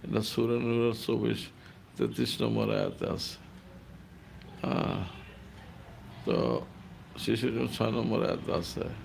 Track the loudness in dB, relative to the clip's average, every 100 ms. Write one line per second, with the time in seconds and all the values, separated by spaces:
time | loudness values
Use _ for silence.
0 | 2 2 2 2 4 4 4 4 4 2
1 | 2 2 4 2 -2 -12 -18 -20 -18 0
2 | 0 2 0 2 2 4 4 4 2 0
3 | -2 -2 -4 -8 -14 -18 -18 -18 -16 -16
4 | -18 -18 -16 -16 -14 -6 0 2 2 0
5 | -4 -8 -14 -14 -16 -14 -16 -16 -16 -14
6 | -14 -6 0 2 4 2 -2 -14 -16 -16
7 | -14 -4 0 2 2 2 0 2 2 4
8 | 2 4 4 2 2 0 0 -4 -4 -4